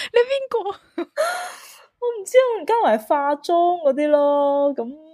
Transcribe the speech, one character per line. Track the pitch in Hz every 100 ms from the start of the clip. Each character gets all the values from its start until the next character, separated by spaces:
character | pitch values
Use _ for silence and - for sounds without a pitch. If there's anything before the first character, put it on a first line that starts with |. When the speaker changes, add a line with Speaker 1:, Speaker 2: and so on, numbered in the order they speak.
| -
Speaker 1:
你 | 466
邊 | 494 554 539
個？」 | 466 381 - _ -
<laughs> | - - 659 719 - - - - - _
Speaker 2:
我 | 480
唔 | 466
知， | 381 508
可 | 523 440
能 | 302
加 | 453
埋 | 320 220
化 | - 294 285 294
妝 | - 339 349 349
嗰 | 294
啲 | 269 302
咯， | 294 285 285 285 285 285
噉， | 277 233 294 311